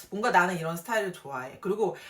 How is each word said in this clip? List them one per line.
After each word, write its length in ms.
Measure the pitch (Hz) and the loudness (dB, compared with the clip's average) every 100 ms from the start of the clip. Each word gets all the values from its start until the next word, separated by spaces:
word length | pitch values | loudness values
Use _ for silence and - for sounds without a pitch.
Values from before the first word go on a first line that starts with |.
| - | -8
뭔가 200 | 196 240 | -2 4
나는 260 | - 180 175 | 6 6 2
이런 200 | 160 170 | -2 -4
스타일을 360 | - 220 196 | -2 -2 -2
좋아해." 460 | 180 143 135 123 - | -4 -8 -8 -8 -6
그리고 340 | 190 - 202 - - | -2 0 0 -2 -10